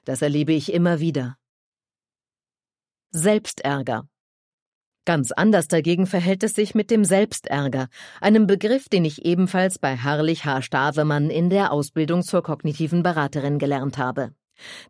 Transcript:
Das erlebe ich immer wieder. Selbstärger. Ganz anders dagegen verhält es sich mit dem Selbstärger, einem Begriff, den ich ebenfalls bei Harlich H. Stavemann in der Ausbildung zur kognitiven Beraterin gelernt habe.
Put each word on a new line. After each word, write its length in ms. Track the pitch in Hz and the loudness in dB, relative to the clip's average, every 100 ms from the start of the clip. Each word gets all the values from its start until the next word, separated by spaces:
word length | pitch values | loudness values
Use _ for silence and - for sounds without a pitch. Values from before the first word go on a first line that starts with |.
Das 180 | - 135 | -8 -2
erlebe 300 | 147 147 151 | 0 0 0
ich 200 | 160 147 | 0 0
immer 280 | 175 175 170 | 0 2 2
wieder. 360 | 165 143 123 131 _ _ _ _ _ _ _ _ _ _ _ _ _ _ _ _ _ | 0 -2 -6 -10 _ _ _ _ _ _ _ _ _ _ _ _ _ _ _ _ _
Selbstärger. 960 | 170 170 214 214 - - 139 127 113 139 _ _ _ _ _ _ _ _ _ | -2 2 2 -2 -8 -4 -4 -4 -6 -8 _ _ _ _ _ _ _ _ _
Ganz 280 | - 170 131 | -2 0 0
anders 360 | - 196 208 160 | 0 4 4 2
dagegen 380 | 170 160 175 185 | 0 2 0 0
verhält 380 | 185 175 190 | 0 0 0
es 100 | 214 | 0
sich 200 | 220 208 | -2 0
mit 160 | 220 208 | 0 2
dem 140 | 226 | 2
Selbstärger, 840 | 196 190 220 - - 139 139 131 131 - - - | 4 4 2 -2 -4 -2 -2 -2 -4 -10 -20 -2
einem 260 | 185 220 208 | 4 4 4
Begriff, 420 | 196 208 262 - | 2 2 0 0
den 160 | 190 | 0
ich 200 | 165 151 | 0 -2
ebenfalls 540 | - 175 185 190 185 185 | 0 2 2 2 0 0
bei 180 | 143 127 | -2 -2
Harlich 480 | 131 151 156 165 | -2 0 0 -2
H. 180 | 151 131 | -2 -4
Stavemann 640 | 127 139 139 151 151 147 147 | -2 0 0 0 0 0 0
in 220 | 147 175 | 0 0
der 220 | 196 196 | 2 0
Ausbildung 500 | 147 147 - 151 175 | -2 -2 -2 0 0
zur 200 | 175 185 | 0 -2
kognitiven 600 | 170 151 160 147 160 170 | -2 -4 -4 -4 -2 0
Beraterin 560 | 175 160 143 151 139 147 | 0 0 -2 -2 -2 -2
gelernt 400 | 139 143 135 - | -2 -2 -4 -4
habe. 360 | 127 135 127 - _ _ - - - | -4 -4 -6 -10 _ _ -20 -20 -8